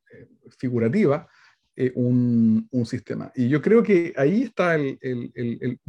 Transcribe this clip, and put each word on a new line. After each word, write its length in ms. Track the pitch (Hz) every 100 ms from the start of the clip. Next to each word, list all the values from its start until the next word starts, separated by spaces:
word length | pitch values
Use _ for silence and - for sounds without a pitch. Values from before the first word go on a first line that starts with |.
| _
eh, 140 | - - _ - -
figurativa, 680 | 131 120 117 175 180 143 - _ _ _ _ -
eh, 160 | 127 -
un, 720 | 123 123 123 117 113 110 110
un 140 | 127 117
sistema. 460 | 120 - 113 - -
Y 140 | 127
yo 120 | 147
creo 200 | 160 226
que 320 | 190 185 170 -
ahí 280 | 143 202
está 320 | 262 - 180 165
el, 220 | 139 135
el, 300 | 131 123 120
el, 240 | - 120 117
el, 200 | 127 123